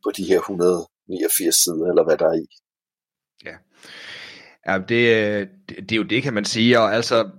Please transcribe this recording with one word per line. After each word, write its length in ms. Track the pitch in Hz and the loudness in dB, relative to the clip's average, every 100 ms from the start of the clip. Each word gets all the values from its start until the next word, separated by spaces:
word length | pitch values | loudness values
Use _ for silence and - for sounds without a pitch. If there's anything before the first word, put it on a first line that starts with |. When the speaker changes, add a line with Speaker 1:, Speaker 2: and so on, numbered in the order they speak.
Speaker 1:
på 40 | 107 101 | -6 -6
de 60 | 87 | 0
her 100 | 90 - | 0 0
hundrede 320 | 95 90 87 82 _ _ | 0 2 0 -4 _ _
niogfirs 460 | 92 85 - 85 - | -6 -2 0 0 2
sider, 220 | - 80 87 | 0 -2 0
eller 140 | 82 82 | 2 2
hvad 120 | 76 | 2
der 60 | 82 | 2
er 40 | 82 | 0
i. 20 | 76 - _ _ _ _ _ _ _ _ - | -6 -18 _ _ _ _ _ _ _ _ -20
Speaker 2:
Ja. 80 | - _ _ - - - - - - - _ - | -20 _ _ -20 -20 -18 -18 -18 -20 -20 _ -6
Ja, 100 | 95 | -4
det, 100 | 95 117 120 113 107 104 98 _ - | 0 2 4 4 2 -2 -4 _ -20
det, 80 | - | -16
det 160 | 95 | -4
er 40 | 110 | -2
jo 60 | |
det, 200 | 95 110 | 0 -2
kan 120 | 139 | -2
man 100 | 110 | -4
sige, 360 | 104 110 113 120 | -4 2 4 4
og 140 | 107 | 4
altså 340 | 107 117 117 104 | 0 0 0 0